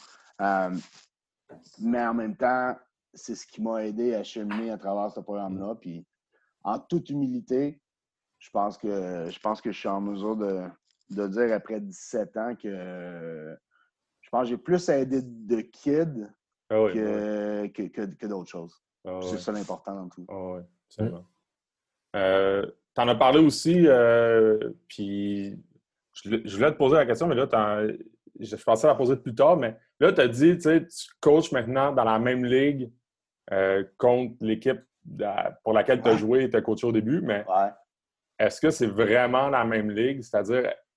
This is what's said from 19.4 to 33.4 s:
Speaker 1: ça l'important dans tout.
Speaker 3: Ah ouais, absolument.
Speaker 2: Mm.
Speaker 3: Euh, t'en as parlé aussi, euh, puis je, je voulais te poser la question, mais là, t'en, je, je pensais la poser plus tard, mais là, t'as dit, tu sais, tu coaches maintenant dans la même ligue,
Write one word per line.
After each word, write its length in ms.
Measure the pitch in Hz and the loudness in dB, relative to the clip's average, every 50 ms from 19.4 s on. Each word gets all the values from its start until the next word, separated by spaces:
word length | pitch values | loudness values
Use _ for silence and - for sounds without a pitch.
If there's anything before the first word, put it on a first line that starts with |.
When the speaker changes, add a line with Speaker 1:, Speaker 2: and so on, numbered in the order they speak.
Speaker 1:
ça 100 | 90 113 | -6 -6
l'important 420 | 107 104 95 - 92 - _ 101 98 | -6 -6 -8 -10 -12 -12 _ -12 -12
dans 160 | 98 92 90 | -12 -14 -14
tout. 160 | - 92 90 | -16 -18 -16
Speaker 3:
Ah 260 | 92 95 95 92 92 90 | -14 -12 -12 -10 -10 -12
ouais, 80 | 90 87 - _ _ _ _ | -12 -14 -18 _ _ _ _
absolument. 300 | _ - 110 - 87 87 | _ -6 -6 -6 -6 -10
Speaker 2:
Mm. 60 | - _ _ _ _ _ _ _ _ _ _ _ _ _ _ _ _ _ - | -16 _ _ _ _ _ _ _ _ _ _ _ _ _ _ _ _ _ -4
Speaker 3:
Euh, 500 | 101 95 95 95 98 98 98 98 101 - - - _ _ _ _ | -2 0 2 2 2 2 2 0 0 -2 -6 -10 _ _ _ _
t'en 120 | 131 120 120 | 0 0 2
as 60 | 120 | 4
parlé 240 | 110 135 131 139 156 | 4 6 6 8 8
aussi, 480 | 160 143 - - - 160 175 180 170 | 6 6 4 2 0 2 4 6 8
euh, 840 | 151 131 123 120 117 117 117 117 117 113 113 110 110 107 107 104 117 113 - _ | 8 8 8 8 6 6 6 4 6 6 6 6 6 6 6 6 4 2 -6 _
puis 760 | - - - 104 98 101 101 101 101 101 101 98 101 101 - - _ _ _ _ _ _ _ _ _ _ | -16 -10 -8 -6 -6 -4 -4 -2 -2 -4 -4 -6 -8 -10 -14 -18 _ _ _ _ _ _ _ _ _ _
je, 280 | - - 98 113 113 - | -16 -6 -4 -4 -4 -4
je 120 | 104 98 | -6 -2
voulais 160 | 101 131 156 | 0 2 2
te 60 | 151 | 2
poser 180 | - 147 131 151 | 2 2 4 4
la 100 | 156 135 | 4 4
question, 220 | 120 113 113 165 | 2 0 0 0
mais 80 | 170 135 | 0 0
là, 100 | 120 139 | 0 0
t'en, 400 | 131 - 110 107 104 104 104 107 - - - - - _ _ _ _ - - | 2 2 0 2 0 0 0 -2 -2 -4 -8 -14 -20 _ _ _ _ -16 -14
je, 160 | 117 98 107 | -12 -12 -12
je 80 | - - | -4 0
pensais 240 | 117 113 110 - | 2 2 4 4
la 80 | 151 139 | 4 4
poser 220 | 143 131 123 135 | 4 2 0 0
plus 180 | 123 - 135 113 | 0 -4 -4 0
tard, 200 | - 135 156 180 | 4 4 6 4
mais 200 | 160 123 110 - - _ _ _ - | 4 0 -4 -6 -10 _ _ _ 2
là, 120 | 143 190 185 | 4 4 6
t'as 140 | 151 127 | 4 4
dit, 280 | 120 113 123 147 170 175 | 2 4 4 6 6 4
tu 60 | 175 | 4
sais, 260 | - 156 160 160 - | 2 2 2 2 2
tu 200 | - - - - - _ _ | -2 -8 -16 -16 -16 _ _
coaches 320 | - 147 147 160 156 - | 4 6 6 6 4 2
maintenant 400 | - 127 113 117 131 135 139 143 | -2 -4 -4 -2 0 0 0 2
dans 140 | 139 127 113 | 2 2 2
la 120 | 113 110 | 2 2
même 260 | 110 120 123 127 127 123 | 2 2 0 0 0 0
ligue, 480 | 123 127 131 139 147 143 131 127 117 - _ _ _ _ _ _ _ _ _ | 2 2 2 2 2 0 -2 -6 -10 -12 _ _ _ _ _ _ _ _ _